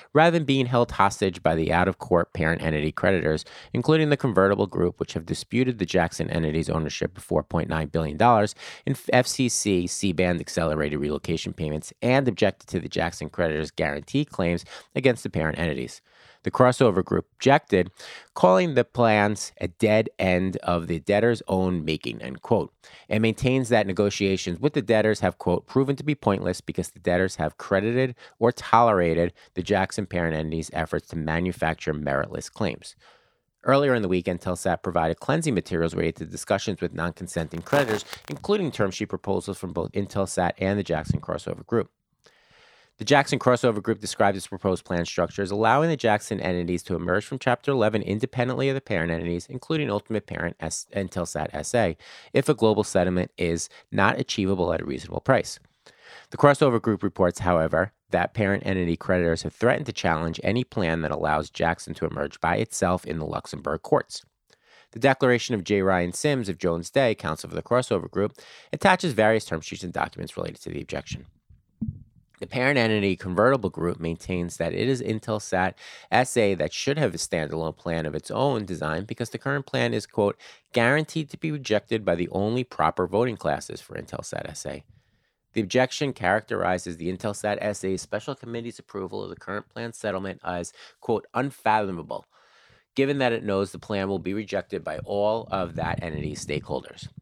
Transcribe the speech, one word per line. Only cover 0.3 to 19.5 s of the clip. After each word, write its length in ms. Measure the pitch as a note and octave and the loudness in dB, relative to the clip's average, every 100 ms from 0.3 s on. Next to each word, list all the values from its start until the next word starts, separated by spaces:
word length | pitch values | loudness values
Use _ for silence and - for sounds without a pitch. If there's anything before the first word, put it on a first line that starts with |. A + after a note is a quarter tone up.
| E3+ | 4
than 80 | C3+ | 2
being 200 | C3+ B2 | 2 2
held 260 | B2 A#2+ | 2 2
hostage 500 | - G2 - F#2+ E2+ | 4 2 4 0 0
by 120 | E2+ E2 | 0 2
the 160 | D#2+ | 2
out-of-court 640 | E2 F#2 - - F2 - | 2 2 0 2 2 2
parent 280 | - D#2+ E2 | 0 0 0
entity 280 | D#2+ D#2 D2+ | -2 -2 -2
creditors, 540 | - F#2+ F#2 D#2+ D#2 - - - | 0 2 2 2 0 -4 -18 -6
including 380 | - B2 D#3 D3+ | -2 2 4 4
the 80 | C#3+ | 2
convertible 500 | C3 F#2 G2 G2+ G2+ | 2 4 6 4 2
group, 320 | F2+ F2 - | 2 0 0
which 140 | - | -6
have 120 | E2+ E2 | -6 -6
disputed 520 | E2+ - A#2 B2+ A#2 | -6 -2 0 0 0
the 80 | F2+ | 0
Jackson 440 | F#2 E2+ - E2 | 2 2 -2 -4
entity's 380 | E2 D#2+ D#2 D#2+ | -2 0 0 -2
ownership 460 | D#2+ D2+ - - - | -2 -2 -4 -6 -6
of 80 | |
four 200 | - D#2+ | -4 -2
point 260 | - E2+ - | 0 -2 -2
nine 180 | D#2+ D2 | -2 -2
billion 300 | E2 D#2 D#2 | -2 -2 4
dollars 360 | A#2 A2+ G#2 - - - - | 6 6 4 -2 -16 -8 -6
in 80 | |
F-, 160 | C3+ - | -4 2
F 140 | B2 B2+ | 4 4
C 200 | - B2 | 0 0
C 400 | - G#2 F2+ F2+ | 0 2 2 0
C-band 540 | - G2+ E2 F2+ F2 | -2 0 2 2 0
accelerated 580 | E2+ - E2 D#2 D2 D2 | -2 -2 0 0 0 -2
relocation 540 | D2 D2 - E2 - | -2 -4 -4 -4 -4
payments 400 | - D#2 D2+ - - | -6 -4 -4 -8 -4
and 260 | A#2 C3+ B2+ | 2 2 2
objected 400 | F2+ G2+ - - | 2 2 0 -6
to 140 | F#2 | -6
the 80 | - | -4
Jackson 400 | - E2 - D2+ | -2 -2 -4 -8
creditors' 420 | - E2 D2+ D2+ | -2 0 0 -4
guarantee 540 | - D#2+ C#2+ - C#3 D3 | -2 -2 -2 -2 -2 -2
claims 400 | - F2 F2 - - - | -2 0 0 -4 -18 -8
against 300 | - C3 A2+ | 2 2 2
the 60 | G2+ | -2
parent 280 | - D#2+ D2 | -2 -2 0
entities. 440 | E2+ C2 A#1+ - _ _ - _ | -2 -2 -6 -12 _ _ -20 _
The 80 | - | -2
crossover 520 | - B2+ - B2 F#2 | 4 6 6 4 4
group 220 | F2 F2 - | 2 0 -2
objected, 560 | - C3+ C#3+ - F#2+ F2 - - - - - | 0 4 4 6 2 2 -4 -18 -18 -14 4
calling 400 | F3+ F#3 F3 B2+ | 6 6 4 2
the 80 | |
plans 680 | A#2+ B2 A#2 G#2+ G#2 G#2 - | 0 2 4 6 4 0 -8